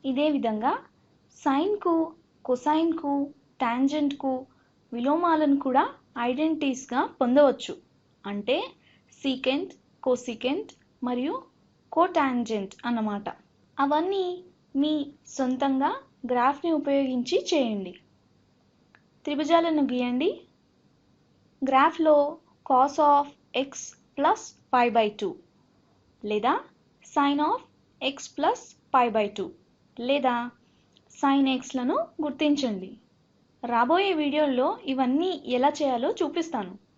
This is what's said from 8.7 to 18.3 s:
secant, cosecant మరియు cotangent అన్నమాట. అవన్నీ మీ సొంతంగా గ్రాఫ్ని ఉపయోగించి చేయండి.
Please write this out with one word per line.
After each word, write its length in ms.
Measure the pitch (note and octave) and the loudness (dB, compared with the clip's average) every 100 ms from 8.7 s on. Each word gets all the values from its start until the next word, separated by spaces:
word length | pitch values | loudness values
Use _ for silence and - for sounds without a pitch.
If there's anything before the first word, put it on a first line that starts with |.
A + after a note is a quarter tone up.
| - _ _ _ _ | -14 _ _ _ _
secant, 460 | C#4 C4 B3+ C#4 F#4+ - _ _ - | -6 -4 -2 -4 -6 -14 _ _ -2
cosecant 600 | B3 B3 A3 B3 D#4+ A4 - _ _ B3 | -2 -4 -6 -4 -4 -6 -18 _ _ -6
మరియు 280 | B3 C4+ B4 - _ _ _ _ - | -4 -4 -6 -12 _ _ _ _ 0
cotangent 760 | F4+ F4 C#4 B3 A#3 A3 G3 - A#3+ | 0 2 0 -2 -2 -4 -6 -8 -6
అన్నమాట. 380 | A#3 G#3+ G3+ G#3 - _ _ _ - | -2 -2 -4 -8 -14 _ _ _ -2
అవన్నీ 420 | C#4 D4 F4 G4 F4+ F4+ - _ _ C4+ | 0 2 0 -2 -4 -6 -14 _ _ -2
మీ 120 | D4+ D4+ C#4+ - - | 0 0 -4 -12 -16
సొంతంగా 560 | - B3+ B3+ C#4 C4+ C#4+ B4+ - _ A#3+ | -4 -2 0 0 0 0 -2 -12 _ -2
గ్రాఫ్ని 400 | B3 B3 C#4 E4+ D#4 | 2 2 0 0 0
ఉపయోగించి 580 | C#4 C#4 C4+ B3+ B3 F4+ F4+ | 2 0 0 -2 0 -2 2
చేయండి. 420 | D#4+ A#3+ G#3 F3+ - _ _ _ | 0 0 -2 -8 -14 _ _ _